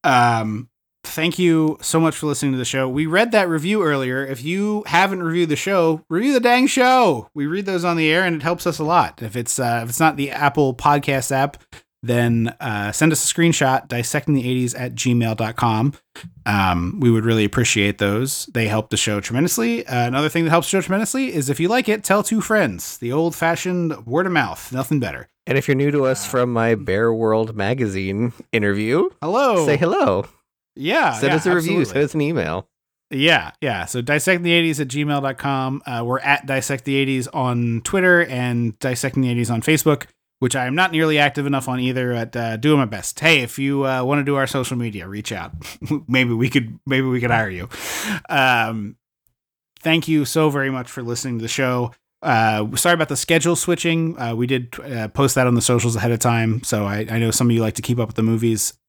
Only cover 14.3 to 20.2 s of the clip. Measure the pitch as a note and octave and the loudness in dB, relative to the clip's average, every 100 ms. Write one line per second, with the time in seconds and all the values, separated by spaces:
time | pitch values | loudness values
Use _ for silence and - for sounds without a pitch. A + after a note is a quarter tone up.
14.3 | C#3+ B2 B2+ B2 A#2+ B2 A#2 C3 A#2+ A2+ | 0 0 0 -2 -4 -8 -4 2 2 2
15.3 | A2 A2 A2+ A#2+ A2 C3+ C#3+ _ - - | 0 -4 0 2 2 0 -2 _ -20 -20
16.3 | - G#2 G2+ F#2+ F2 F2 G3 B2 A2+ A2+ | -8 0 2 2 2 -2 0 2 4 2
17.3 | A2+ G#2 - A2+ G#2+ G2+ G2+ G2+ G#2 C3+ | 2 2 0 0 2 2 2 0 0 -2
18.3 | - - A#2 G#2+ A2 A2 G#2 - G2+ - | -6 -6 -4 0 -2 -2 -2 -2 -2 -2
19.3 | A#2+ E3 - A3+ A#3 - B2 B2 C3 | -2 0 0 -2 -2 -4 -2 0 0